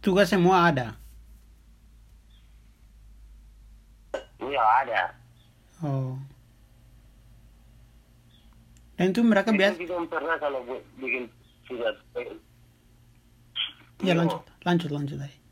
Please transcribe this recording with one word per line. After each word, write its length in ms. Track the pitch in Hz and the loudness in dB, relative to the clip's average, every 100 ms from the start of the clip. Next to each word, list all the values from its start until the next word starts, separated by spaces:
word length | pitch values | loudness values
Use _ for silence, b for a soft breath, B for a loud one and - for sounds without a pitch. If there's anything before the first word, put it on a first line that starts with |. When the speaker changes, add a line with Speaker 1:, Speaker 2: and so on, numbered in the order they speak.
Speaker 1:
Tugas 240 | - 185 196 | 2 2 4
semua 400 | 196 175 185 170 | 4 6 6 4
ada? 200 | 139 117 - - - - - - - - _ - - - - - - - - - _ - - - - - - - - - - - - - - - - | 2 -4 -12 -20 -20 -20 -20 -20 -20 -20 _ -20 -20 -20 -20 -20 -20 -20 -20 -20 _ -20 -20 -20 -20 -20 -20 -20 -20 -20 -20 -20 -20 -12 -12 -12 -12
Speaker 2:
Iya, 200 | 120 139 110 117 | -6 0 4 4
ada. 200 | 131 107 90 - - - _ _ _ - | 2 -2 -4 -8 -20 -20 _ _ _ -8
Speaker 1:
Oh. 400 | 156 135 131 131 135 - - _ _ _ - - - - - - - - - - - - _ _ _ _ - - - - - - | -4 -4 -4 -8 -14 -20 -20 _ _ _ -20 -20 -20 -20 -20 -20 -20 -20 -20 -20 -20 -20 _ _ _ _ -20 -20 -20 -20 -20 -2
Dan 160 | 185 190 | 0 4
itu 80 | |
mereka 320 | 233 202 196 208 | 4 4 4 4
Speaker 2:
Itu 40 | |
Speaker 1:
biasa 160 | 196 175 | 2 0
Speaker 2:
kita 160 | 175 180 170 | -6 -6 -4
pernah 240 | 160 147 160 | -6 -4 -2
kalau 160 | 151 135 123 | -2 -4 -8
bu-, 160 | 127 - - | -12 -12 -12
bikin 320 | 131 127 117 _ _ _ | -6 -6 -8 _ _ _
surat, 320 | - 123 117 104 _ 120 | -14 -6 -6 -6 _ -12
eh, 160 | 120 - _ _ _ _ _ _ _ _ _ _ _ - - - - _ | -12 -14 _ _ _ _ _ _ _ _ _ _ _ -8 -8 -10 -20 _
Speaker 1:
Ya, 160 | 190 170 | 0 2
Speaker 2:
iya. 80 | |
Speaker 1:
lanjut, 160 | 170 - - _ | 2 -2 -12 _
lanjut, 280 | - 175 160 143 | -2 -2 -2 -6
lanjut 220 | 143 143 | -6 -10
aja. 200 | 139 - _ | -12 -16 _